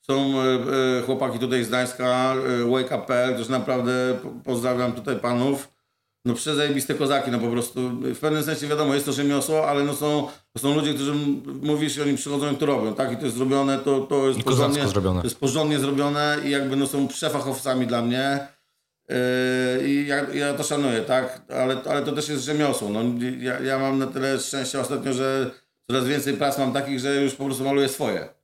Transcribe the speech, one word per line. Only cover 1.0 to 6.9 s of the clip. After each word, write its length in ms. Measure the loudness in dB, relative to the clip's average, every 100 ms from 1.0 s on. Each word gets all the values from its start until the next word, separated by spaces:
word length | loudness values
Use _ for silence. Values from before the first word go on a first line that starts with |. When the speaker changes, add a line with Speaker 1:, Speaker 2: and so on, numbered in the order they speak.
Speaker 1:
chłopaki 360 | 0 0 0 -2
tutaj 260 | 0 0
z 40 | 0
Gdańska, 640 | 0 -2 -2 0 2 2
e, 360 | 0 0 0 2
Wake 260 | 2 0 -4
Up 100 | 0
P 80 | 2
L, 100 | 2
którzy 160 | 0 -2
naprawdę 680 | -2 0 0 2 0 0 -2
po-, 80 | -4 -10
pozdrawiam 480 | -4 -2 0 0 0
tutaj 240 | -2 -4 -2
panów. 480 | 0 0 2 0 -6 _ _ _ _ _
No 100 | -4
przezajebiste 600 | -2 -2 0 2 0 -2